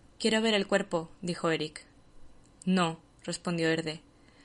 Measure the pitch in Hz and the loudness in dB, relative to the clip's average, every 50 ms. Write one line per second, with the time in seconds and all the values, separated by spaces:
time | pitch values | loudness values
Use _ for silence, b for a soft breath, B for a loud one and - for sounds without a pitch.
0 | - - - - - 226 220 220 220 226 214 202 196 - 202 196 196 - - 170 | -20 -20 -8 -2 0 2 2 2 2 2 2 2 2 2 2 0 2 0 -2 -4
1 | 160 165 - - - 175 170 - - 170 160 151 151 156 - - - - - - | -4 -6 -10 -8 -6 -6 -4 -2 0 0 0 0 -2 -6 -10 -12 -20 -20 -20 -20
2 | - - - - - - - - - - - - - 180 185 185 175 165 160 160 | -20 -20 -20 -20 -20 -20 -20 -20 -20 -20 -20 -6 -2 2 2 4 2 2 0 -4
3 | - - - - - - 170 - - 180 175 170 165 160 160 160 160 156 151 165 | -10 -20 -20 -14 -10 -10 -10 -6 -4 -4 -2 0 2 2 2 0 0 -4 -6 -8
4 | - - b b b b b b | -12 -20 b b b b b b